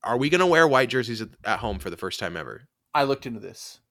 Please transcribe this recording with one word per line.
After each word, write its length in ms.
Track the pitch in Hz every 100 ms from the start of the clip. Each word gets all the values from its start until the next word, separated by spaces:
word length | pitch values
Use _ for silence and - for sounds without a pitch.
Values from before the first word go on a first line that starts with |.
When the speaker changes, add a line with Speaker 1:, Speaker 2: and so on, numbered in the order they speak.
Speaker 1:
Are 120 | - 123
we 120 | 143
gonna 160 | 175 185
wear 220 | 165 165
white 200 | 131 127
jerseys 320 | 131 113 113
at, 100 | 110 -
at 140 | - 107
home 220 | 117 98
for 100 | 92
the 60 | 85
first 240 | 92 -
time 160 | 92 85
ever? 320 | 65 55 _ _ _
Speaker 2:
I 80 | 151
looked 240 | 139 139 135
into 140 | 113
this. 400 | - 113 - - _